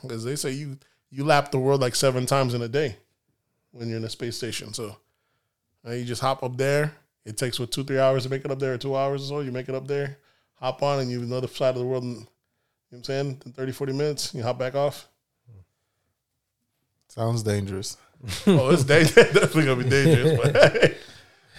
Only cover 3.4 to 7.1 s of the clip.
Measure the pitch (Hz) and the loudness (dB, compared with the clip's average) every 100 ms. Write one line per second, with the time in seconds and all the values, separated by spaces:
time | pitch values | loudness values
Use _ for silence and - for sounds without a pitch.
3.4 | _ _ _ 123 113 113 110 - 117 - | _ _ _ -12 -8 -6 -8 -8 -10 -8
4.4 | 117 - 107 110 107 104 _ _ _ _ | -8 -10 -10 -12 -12 -14 _ _ _ _
5.4 | _ _ _ _ 117 120 120 117 135 135 | _ _ _ _ -10 -8 -8 -4 -2 -2
6.4 | 123 123 135 143 151 - _ | -4 -2 0 0 -2 -6 _